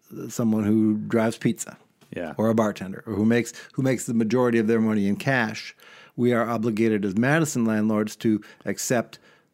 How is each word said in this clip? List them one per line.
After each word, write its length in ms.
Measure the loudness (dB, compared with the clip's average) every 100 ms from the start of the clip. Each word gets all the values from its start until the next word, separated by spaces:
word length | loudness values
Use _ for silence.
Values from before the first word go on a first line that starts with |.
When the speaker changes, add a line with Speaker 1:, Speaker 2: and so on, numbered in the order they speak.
| _ -14 -10
Speaker 1:
someone 360 | -2 0 2
who 320 | 2 4 2 0 0
drives 300 | 0 0 0
pizza. 380 | -2 -2 -8 -16 _ _ -14
Speaker 2:
Yeah. 200 | -10 -8 -2
Speaker 1:
Or 120 | 2
a 60 |
bartender, 480 | 2 2 -2 -8 -10 -6
or 60 |
who 100 | 0
makes, 280 | 2 2 0 -8 -10
who 100 | -4
makes 240 | -2 -2 -2
the 80 |
majority 440 | -2 0 2 2 2
of 100 | 2
their 120 | 2
money 280 | 2 0 0
in 80 | -2
cash. 580 | 0 0 -2 -6 -14 -18 -20 -20 -14
We 180 | -2 0
are 160 | 2 0
obligated 560 | -2 -2 0 2 2
as 120 | 0 0
Madison 480 | 2 2 2 0
landlords 500 | 0 0 0 0 -2 -2
to 240 | 0 0 -2 -12
accept 540 | -8 -6 -2 0 -2 -8 _ _ _